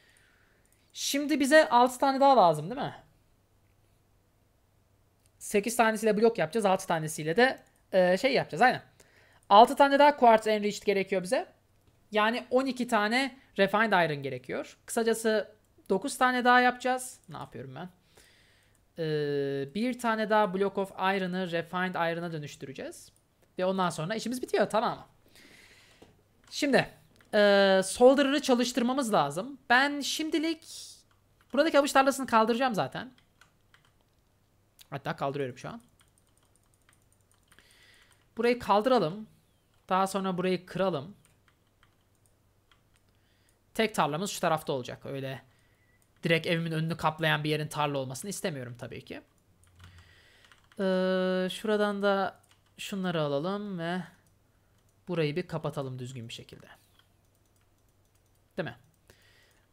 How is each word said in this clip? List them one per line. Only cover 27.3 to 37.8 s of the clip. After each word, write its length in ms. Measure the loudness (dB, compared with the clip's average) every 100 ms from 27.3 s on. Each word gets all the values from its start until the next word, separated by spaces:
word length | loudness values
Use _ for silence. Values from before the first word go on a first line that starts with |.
e, 480 | 2 4 6 6 4 2
solderer'ı 560 | 6 6 6 4 0
çalıştırmamız 720 | 0 0 0 0 -2 -2 0
lazım. 440 | 2 0 -2 -10 -8 0
Ben 300 | 2 2 -2
şimdilik 640 | -6 -6 -4 -4 -4 -6 -12 -18 -18 -20 _ _ _ _ _
buradaki 260 | 0 2 2
avuç 120 | 4
tarlasını 360 | 4 2 2 0
kaldıracağım 480 | 2 2 0 -2 -2
zaten. 380 | -4 -6 -14 -20 _ _ _ _ _ _ _ _ _ _ _ _ _ _ _ _ -16
Hatta 260 | -12 -8 -6
kaldırıyorum 420 | -4 -4 -6 -8
şu 120 | -14
an. 120 | -16 _ _ _ _ _ _ _ _ _ _ _ _ _ _ _ _ _ _ _ _